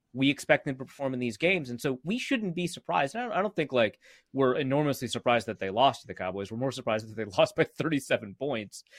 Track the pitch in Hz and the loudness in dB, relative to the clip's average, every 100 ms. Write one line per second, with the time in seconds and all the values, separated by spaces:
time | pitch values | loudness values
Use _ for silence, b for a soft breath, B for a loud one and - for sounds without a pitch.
0 | _ 123 135 139 - 147 - 131 131 - | _ 0 2 2 4 2 2 -8 -8 -6
1 | 139 131 123 107 165 190 131 120 147 127 | -6 -2 -4 0 0 0 -2 -4 -2 -4
2 | 160 240 - 262 208 170 175 - - 170 | -4 -4 -2 -2 -2 -2 -4 -6 -4 0
3 | 139 226 247 180 202 190 147 127 110 - | 0 -2 -4 -2 -2 -2 0 2 2 0
4 | b b b 135 131 127 135 139 151 135 | b b b 2 2 2 2 2 2 0
5 | 120 113 131 120 110 98 95 98 139 127 | -4 -2 2 2 2 -6 -2 4 4 4
6 | - 92 92 95 98 113 131 123 123 110 | -8 -8 -6 -4 -6 -4 -4 -4 -2 -2
7 | 110 107 107 - 160 - 156 - 147 147 | -2 -8 -4 2 2 4 -2 0 -2 -2
8 | - 123 107 95 139 120 101 - - | 0 -2 -2 -6 -4 -4 -6 -14 -20